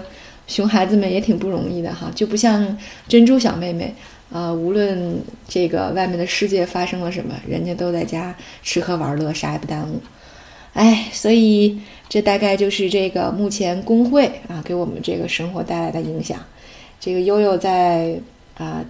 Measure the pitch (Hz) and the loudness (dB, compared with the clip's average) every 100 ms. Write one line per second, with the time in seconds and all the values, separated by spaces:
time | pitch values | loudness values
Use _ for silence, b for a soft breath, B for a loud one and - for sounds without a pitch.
0 | 190 B B B - - 208 208 190 208 | -4 B B B -6 -2 2 2 4 2
1 | 190 185 220 175 185 170 180 175 170 170 | 2 0 0 0 -2 -4 -4 -4 -6 -8
2 | 165 165 214 208 233 208 202 208 B B | -8 -4 -2 2 2 2 0 -4 B B
3 | - 233 233 262 226 165 180 170 185 220 | 4 6 8 6 2 0 -4 -4 -6 -10
4 | B B - 170 170 165 170 208 202 185 | B B -12 -6 -4 -2 0 0 0 0
5 | 175 170 - - - 180 170 170 185 180 | -4 -6 -8 -16 -6 0 0 0 -2 -2
6 | 185 175 180 - 208 190 180 180 180 180 | -2 -2 -2 -2 0 2 0 -2 -4 -4
7 | 175 185 - - - 165 175 175 175 170 | -4 -6 -8 -8 -6 -4 -4 -4 -2 -2
8 | 170 165 180 180 B B - 175 165 175 | -4 -6 -8 -10 B B -6 -4 -2 -2
9 | 143 147 156 160 147 151 151 151 156 156 | -2 -2 -2 -4 -4 -6 -6 -6 -6 -8
10 | - B B B B B B - 226 214 | -10 B B B B B B 4 6 6
11 | 220 - 214 226 220 208 208 208 B B | 0 -2 4 6 6 6 4 2 B B
12 | - 208 202 202 208 196 202 202 190 196 | -4 0 2 2 2 2 2 0 0 0
13 | 190 180 - 180 202 202 208 180 208 226 | 0 -2 -2 -2 -2 -2 -2 -2 2 4
14 | 247 285 262 - - 170 147 175 170 - | 4 4 4 0 -10 -10 -6 -4 -4 -4
15 | - - - - 170 185 - 170 165 160 | -4 -4 -4 -4 -4 -6 -4 -4 -4 -4
16 | 156 160 - - - B B B B - | -4 -6 -6 -10 -14 B B B B -12
17 | 190 180 185 208 208 180 190 180 175 170 | -4 -2 2 4 4 2 2 2 4 2
18 | 165 165 - - - - 160 160 | 0 -4 -10 -20 -20 -12 -10 -8